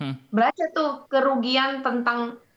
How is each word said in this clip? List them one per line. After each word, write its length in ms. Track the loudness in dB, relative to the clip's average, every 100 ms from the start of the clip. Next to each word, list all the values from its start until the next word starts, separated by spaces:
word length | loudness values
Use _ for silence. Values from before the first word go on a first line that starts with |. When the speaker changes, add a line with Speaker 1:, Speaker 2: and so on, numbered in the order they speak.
Speaker 1:
Mm. 120 | -8 -8 -4
Speaker 2:
Baca 300 | 2 2 2 -2
tuh 160 | 0 -2 -4 -2
kerugian 720 | 0 2 2 0 2 0 -2 -2
tentang, 560 | -2 -2 -2 -4 -8 -18